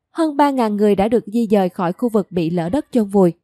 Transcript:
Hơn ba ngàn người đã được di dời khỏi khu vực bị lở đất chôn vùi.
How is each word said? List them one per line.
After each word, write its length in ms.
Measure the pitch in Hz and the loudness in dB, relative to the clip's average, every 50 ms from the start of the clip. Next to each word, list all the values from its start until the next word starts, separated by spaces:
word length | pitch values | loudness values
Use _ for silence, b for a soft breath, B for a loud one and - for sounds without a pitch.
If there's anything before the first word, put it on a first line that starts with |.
| _ _ | _ _
Hơn 260 | _ - 330 320 285 | _ -4 -4 -2 0
ba 140 | 277 294 285 | 2 0 2
ngàn 260 | 277 262 233 220 208 | 2 0 -2 -2 0
người 180 | 202 208 208 202 | 0 2 2 2
đã 140 | 185 190 226 | 2 0 0
được 160 | 247 220 - | 0 -2 -2
di 200 | - 202 240 233 196 | -2 -4 -4 0 2
dời 180 | 214 202 190 180 | 2 2 2 0
khỏi 240 | - - 190 170 185 | -2 -4 -4 -4 -4
khu 160 | - - 240 | -4 -4 -2
vực 180 | 214 220 190 - | -2 -2 -2 -2
bị 200 | 180 185 170 160 | -4 -4 -4 -2
lở 180 | 170 180 160 165 | -2 -4 -4 -2
đất 180 | 185 285 302 _ | -4 -4 -4 _
chôn 180 | - 247 214 202 | -2 -2 -2 0
vùi. 240 | 196 202 190 175 160 - | 2 2 4 2 2 -2